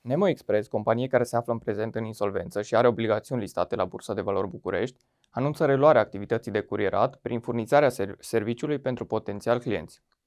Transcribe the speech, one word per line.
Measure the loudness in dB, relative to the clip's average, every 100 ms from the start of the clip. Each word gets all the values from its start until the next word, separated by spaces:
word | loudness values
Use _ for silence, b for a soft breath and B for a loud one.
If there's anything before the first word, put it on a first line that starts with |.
Nemo | -2 0 2
Express, | 0 0 0 0
companie | -4 0 0 2
care | 0
se | 2 -2
află | -2
în | -4
prezent | -4 -4 -4
în | -4
insolvență | -6 -2 -2 -2 -4 -6
și | 0 4
are | 4
obligațiuni | 2 0 0 0 -6
listate | -4 -4 -2 0
la |
Bursa | -2 -4 -8
de | -4
Valori | -2 -2 -2
București, | -6 -4 -2 -2 -6 _ _ _
anunță | -4 -4 0
reluarea | 2 6 6 6
activității | 4 -2 -2 -2 0
de | -4
curierat | -2 -2 0 2 0 -2
prin | -8 -6
furnizarea | -4 -4 2 4 4
ser-, | 0 -6 -8
serviciului | -2 -2 -2 -4 -4 -4
pentru | -4 -6
potențial | -4 -4 -4 -8 0 0
clienți. | 0 -6 -6 -18 _ _